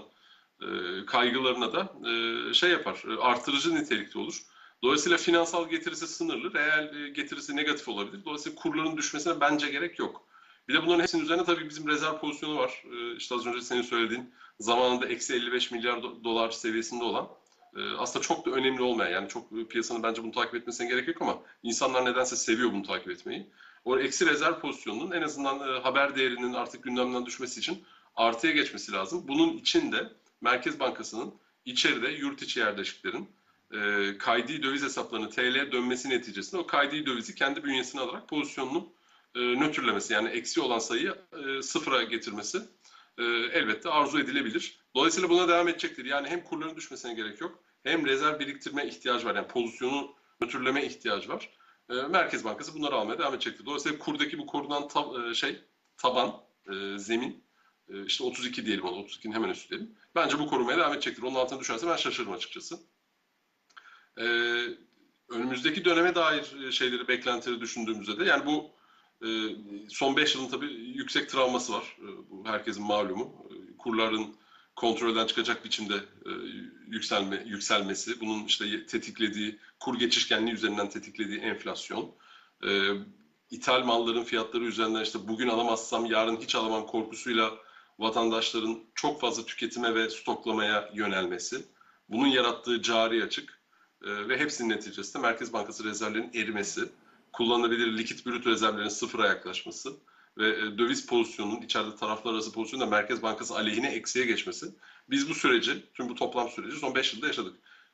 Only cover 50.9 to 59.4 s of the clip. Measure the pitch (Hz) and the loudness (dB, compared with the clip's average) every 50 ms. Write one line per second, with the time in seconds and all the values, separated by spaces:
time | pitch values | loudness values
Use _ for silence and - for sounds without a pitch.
50.9 | - - - 113 104 98 98 110 160 220 - - - _ - - - _ _ - | -4 -4 -2 -2 -2 -2 -2 -4 -8 -8 -8 -10 -18 _ -20 -20 -20 _ _ -6
51.9 | 123 127 139 147 185 185 165 - 147 120 107 113 107 - 143 - - 151 147 139 | -4 -2 0 2 4 4 4 2 0 -2 -2 -4 -4 -6 -8 -10 -6 -4 -2 0
52.9 | 135 117 107 107 117 117 160 139 131 120 - - 107 - 104 131 147 143 - 160 | 2 0 0 0 0 -2 0 -2 0 -2 -4 -4 -6 -8 -8 -6 -4 -2 -2 -2
53.9 | 151 - - 160 151 147 147 147 160 151 143 - - 147 147 143 147 143 143 - | -4 -4 -4 -2 0 0 0 -2 -2 -6 -6 -4 -4 -4 -2 -2 -2 -2 -2 -2
54.9 | - 151 143 - 131 123 120 117 117 - 139 143 - - - _ _ _ _ _ | -2 -2 -2 -2 -4 -4 -4 -2 -2 0 0 -2 -2 -4 -12 _ _ _ _ _
55.9 | _ - - 123 123 123 107 110 - - - _ _ _ - 98 98 98 98 98 | _ 0 2 4 4 4 2 2 0 -6 -14 _ _ _ -10 -8 -6 -4 -4 -4
56.9 | 101 101 98 107 117 117 127 104 - - - _ _ _ _ _ _ _ _ - | -6 -6 -2 0 0 0 0 -2 -6 -10 -18 _ _ _ _ _ _ _ _ -14
57.9 | 95 101 101 95 - - 131 123 120 123 123 123 - - 110 107 98 90 90 90 | -12 -8 -4 -2 -2 0 0 -2 -2 -2 -4 -4 -4 -4 -2 0 0 0 0 -4
58.9 | 90 98 101 - - - - 110 113 113 | -4 -6 -8 -10 -12 -12 -8 -4 -2 0